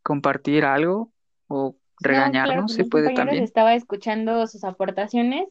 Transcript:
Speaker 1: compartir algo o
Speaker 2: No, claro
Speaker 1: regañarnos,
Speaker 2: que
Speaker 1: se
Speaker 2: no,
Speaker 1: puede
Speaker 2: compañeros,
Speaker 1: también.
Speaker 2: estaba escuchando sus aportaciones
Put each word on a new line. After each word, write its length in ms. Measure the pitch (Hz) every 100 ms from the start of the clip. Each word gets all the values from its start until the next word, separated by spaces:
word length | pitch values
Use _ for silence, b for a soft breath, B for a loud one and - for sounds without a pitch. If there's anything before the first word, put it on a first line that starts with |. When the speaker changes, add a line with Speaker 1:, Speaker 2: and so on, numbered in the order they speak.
Speaker 1:
compartir 640 | - 143 139 135 - 147
algo 480 | 143 139 165 196 226 _ _ _ -
o 260 | 143 135
Speaker 2:
No, 40 | 131
claro 240 | _ -
Speaker 1:
regañarnos, 680 | 135 135 135 131 135 - 220
Speaker 2:
que 60 |
Speaker 1:
se 80 | -
Speaker 2:
no, 60 | 233
Speaker 1:
puede 160 | -
Speaker 2:
compañeros, 220 | - 254 262
Speaker 1:
también. 180 | 285
Speaker 2:
estaba 300 | 220 - 220
escuchando 720 | 233 240 202 226 214 220 233 220
sus 160 | 220
aportaciones 840 | 196 185 190 190 208 240 240 277 381